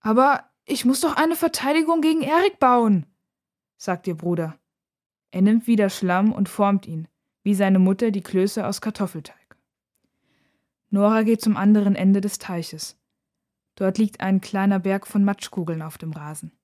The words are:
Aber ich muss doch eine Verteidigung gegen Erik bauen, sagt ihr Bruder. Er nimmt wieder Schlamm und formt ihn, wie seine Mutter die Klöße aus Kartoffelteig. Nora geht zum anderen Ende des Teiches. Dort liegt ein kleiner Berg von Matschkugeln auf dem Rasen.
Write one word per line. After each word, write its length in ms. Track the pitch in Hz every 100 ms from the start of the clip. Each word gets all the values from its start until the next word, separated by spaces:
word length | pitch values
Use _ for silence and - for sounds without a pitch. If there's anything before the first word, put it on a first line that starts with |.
Aber 480 | 220 220 269 269 - _
ich 200 | _ 285
muss 160 | 240 269
doch 160 | 330 -
eine 200 | 311 330
Verteidigung 640 | 330 330 269 302 320 330
gegen 220 | 311 320
Erik 360 | 285 320 381 392
bauen, 480 | 262 247 233 196 143 _ _ _ _ _ _ _
sagt 300 | - 180 -
ihr 100 | 165
Bruder. 420 | 170 170 160 160 _ _ _ _ _ _ _
Er 120 | 185
nimmt 240 | 190 226 226
wieder 240 | 233 202
Schlamm 420 | - 185 180 208
und 160 | - 196
formt 380 | - 202 202 -
ihn, 220 | 160 160 _ _ _
wie 120 | -
seine 240 | 202 196 190
Mutter 320 | 185 190 233
die 120 | 202
Klöße 440 | - 190 190 214 202
aus 140 | 202
Kartoffelteig. 760 | 226 214 196 165 147 - _ _ _ _ _ _ _ _ _ _ _ _ _ _ _
Nora 320 | 196 202 220
geht 200 | 220 226
zum 140 | - 208
anderen 400 | 196 214 202 196
Ende 240 | 185 196
des 180 | 196 -
Teiches. 600 | - 175 160 156 - - _ _ _ _ _ _ _
Dort 240 | _ 190 190
liegt 220 | 214 -
ein 200 | 190 190
kleiner 380 | - 202 196 196
Berg 280 | 190 196 -
von 160 | 208
Matschkugeln 600 | 196 202 - - 170 160
auf 160 | 156 -
dem 140 | 160
Rasen. 400 | 151 147 151 165 _